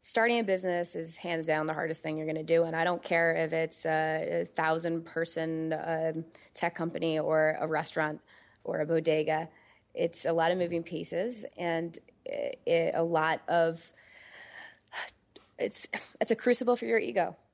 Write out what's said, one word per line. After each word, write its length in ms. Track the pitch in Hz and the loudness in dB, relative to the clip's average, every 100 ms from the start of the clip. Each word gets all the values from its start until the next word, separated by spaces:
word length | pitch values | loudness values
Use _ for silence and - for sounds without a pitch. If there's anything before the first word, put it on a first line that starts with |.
starting 360 | - 233 226 233 | -2 0 2 2
a 40 | |
business 520 | 208 185 185 175 175 170 | 2 0 0 -2 -2 -6
is 220 | 165 165 | -10 -10
hands 300 | 175 165 160 | -6 -4 0
down 180 | 156 156 | 0 0
the 80 | |
hardest 300 | 156 165 160 | -2 -4 -6
thing 140 | 156 156 | -6 -6
you're 100 | 156 | -4
gonna 160 | 156 | -6
do. 200 | 160 165 | 2 4
And 120 | 165 165 | 4 2
I 80 | |
don't 180 | 170 175 | 0 0
care 320 | - 170 170 | 0 2 2
if 200 | 165 160 | 2 0
it's 320 | 160 160 - 160 | 0 -2 -4 -2
a, 560 | 156 156 160 - 170 | 0 0 -2 -2 -2
a 40 | 175 | -4
thousand 600 | - 160 160 165 165 165 | -2 0 2 0 -4 -4
person, 680 | - 165 - 160 160 160 | -4 -4 -4 -4 -4 -4
um, 520 | 156 160 160 160 160 165 - - | -4 -2 -2 -2 -4 -10 -18 -14
tech 220 | - 175 170 | -4 -4 -2
company 420 | 165 165 165 156 | -6 -2 -2 0
or 400 | 151 160 156 156 | 2 4 4 2
a 80 | 156 | -2
restaurant 540 | 156 165 - 151 156 _ - _ _ | -2 -2 -2 -2 -4 _ -20 _ _
or 180 | - 165 | -6 -2
a 40 | 151 | 2
bodega. 640 | 165 160 156 151 156 165 - _ _ _ - | 2 4 6 6 6 0 -10 _ _ _ 0
It's 300 | 165 - - | 0 2 2
a 80 | |
lot 180 | 165 165 | 4 6
of 60 | 180 | 4
moving 260 | 175 170 | 2 0
pieces 640 | 165 160 170 165 220 233 - - | -4 -6 -4 -2 -2 -4 -10 -6
and 400 | 175 165 170 165 - _ - | -2 0 -2 -8 -20 _ -8
i-, 260 | - - - - | -6 -6 -6 0
i-, 240 | 165 165 | 2 2
a 100 | - | 0
lot 380 | 170 165 160 156 - | 0 2 2 0 0
of, 440 | 170 165 165 - _ - - - - - - - - _ - - _ _ - _ - | 2 2 0 -14 _ -20 -20 -20 -20 -20 -18 -20 -20 _ -12 -12 _ _ -20 _ -6
it's, 300 | 208 - - - - - | -6 -4 -8 -8 -12 -4
it's 100 | 220 | 0
a 40 | 220 | 2
crucible 400 | 247 240 240 240 | 4 4 4 0
for 100 | 233 | 2
your 140 | 226 | 0
ego. 360 | - 214 170 - _ | 2 0 -2 -4 _